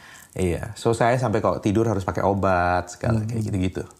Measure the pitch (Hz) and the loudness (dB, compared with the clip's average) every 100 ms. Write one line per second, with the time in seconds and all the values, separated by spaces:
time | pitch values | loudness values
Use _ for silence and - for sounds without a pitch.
0 | - - - - 90 73 - - 117 - | -20 -20 -14 -2 -2 -2 -6 -2 0 2
1 | 117 127 120 104 98 80 107 104 113 98 | 2 2 2 2 0 0 0 2 2 0
2 | 92 - 95 101 95 90 87 90 87 - | -2 0 0 2 2 2 2 0 -2 -6
3 | - 110 110 117 104 95 92 76 - | -2 -2 -2 -4 -2 -2 -2 -4 -10